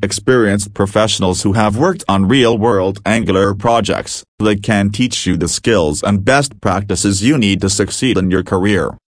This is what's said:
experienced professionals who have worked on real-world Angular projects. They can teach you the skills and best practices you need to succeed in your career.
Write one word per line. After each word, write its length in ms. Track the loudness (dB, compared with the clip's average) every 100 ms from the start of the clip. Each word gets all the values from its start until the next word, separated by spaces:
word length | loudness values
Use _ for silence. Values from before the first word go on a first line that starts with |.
experienced 680 | -4 -2 2 2 2 0 -4
professionals 680 | -2 0 0 0 0 -2 0
who 120 | 0
have 240 | 2 0 2
worked 260 | 0 -2 -2
on 180 | 0 2
real-world 720 | 4 2 2 2 2 0 -2 -2
Angular 500 | 0 0 0 0 0
projects. 680 | 0 2 0 -4 -6 -12 -14 -2
They 180 | 0 0
can 320 | 0 0 0
teach 360 | 0 -2 -2 -2
you 120 | -2
the 100 | -2
skills 560 | -2 0 2 2 0
and 220 | 0 0 2
best 340 | 2 0 -4
practices 640 | -4 -2 -2 -2 0 0
you 140 | 0 2
need 240 | 2 0
to 80 | 0
succeed 480 | 0 -2 -2 -2 0
in 120 | 0
your 140 | 0
career. 540 | 0 0 0 0 -2 -8